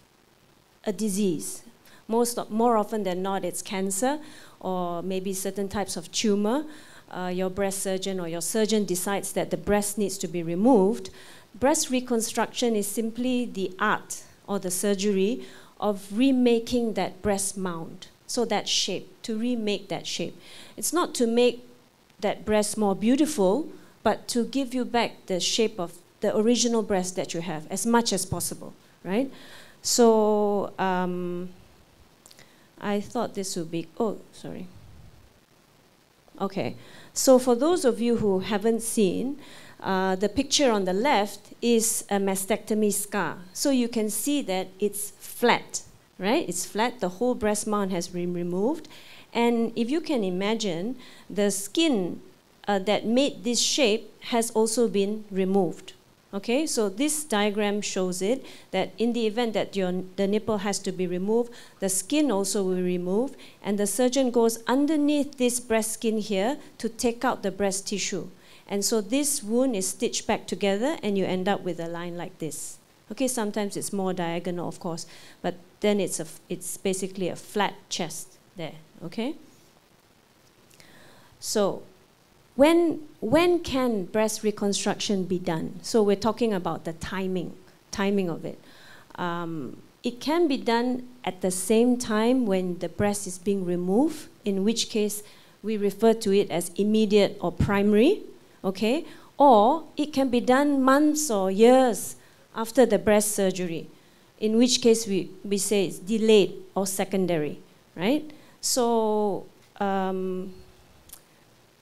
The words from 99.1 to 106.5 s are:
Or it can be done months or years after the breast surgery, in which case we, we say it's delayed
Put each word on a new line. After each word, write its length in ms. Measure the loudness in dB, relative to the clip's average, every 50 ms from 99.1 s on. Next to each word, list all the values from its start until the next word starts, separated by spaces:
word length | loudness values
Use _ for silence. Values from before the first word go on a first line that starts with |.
| -14 -20 -20 -6 _ 6
Or 460 | 8 10 10 10 8 6 4 2 -2 -6 -6
it 160 | -6 -4 -2
can 160 | 0 0 0 2
be 120 | 2 2
done 420 | 4 4 4 4 4 4 4 4
months 480 | 4 6 6 6 6 4 2 0 0 0
or 220 | 0 2 2 2
years 640 | 4 8 8 8 10 8 6 4 2 -2 -6 -10 -12 -16 -20 -20 -20 -20 _ _ -8
after 280 | -8 -8 0 4 4 6
the 140 | 6 4 4
breast 380 | 4 4 4 4 4 2 0
surgery, 500 | 0 0 0 0 -2 -4 -6 -6 -8 -10 -12 -18 -20 _ _ _ _ _ _ _ -4
in 160 | -2 2 4
which 260 | 4 4 4 4 4
case 240 | 4 4 4 4 2
we, 240 | 0 -2 -2 -2 -4 -8 -12 -6
we 140 | -4 -2 -2
say 280 | 0 2 2 2 2
it's 140 | 0 -4 -8
delayed 540 | -6 -4 -2 2 6 6 8 8 6 4